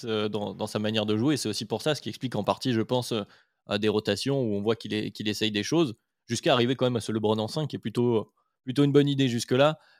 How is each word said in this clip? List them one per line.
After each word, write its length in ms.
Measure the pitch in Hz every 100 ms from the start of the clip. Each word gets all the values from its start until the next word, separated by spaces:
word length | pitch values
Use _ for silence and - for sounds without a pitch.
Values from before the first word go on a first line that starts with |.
euh, 260 | 120 110 107
dans, 240 | 104 104
dans 140 | 95 107
sa 100 | 107
manière 300 | 107 110 107
de 100 | 107
jouer. 160 | 131
Et 40 | 143
c'est 120 | 110
aussi 160 | 101 110
pour 160 | 110
ça, 140 | 156 143
ce 60 |
qui 80 | -
explique 260 | - 127 107
en 80 |
partie, 300 | 98 117 131
je 80 | 113
pense, 320 | 107 123 -
euh, 100 | 113 101 - _ _ -
à 120 | 104
des 100 | 107
rotations 500 | 104 107 101 131 139
où 140 | 120
on 80 | 101
voit 140 | 101 113
qu'il 180 | 107
est, 160 | 107 107
qu'il 180 | - 107
essaye 220 | 104 110
des 140 | 104
choses, 320 | 104 160 151 104 _ _ -
jusqu'à 260 | 113 170
arriver 220 | 127 120 135
quand 100 | 127
même 120 | 120
à 40 |
ce 100 | -
LeBron 280 | 110 104 110
en 80 | 110
cinq, 220 | 156 147
qui 80 | 113
est 20 |
plutôt, 520 | 117 113 120 113 104 _ _ _
plutôt 200 | - 123
une 80 | 143
bonne 160 | 143 143
idée 200 | 139 135
jusque-là. 520 | 117 - 127 147 151 _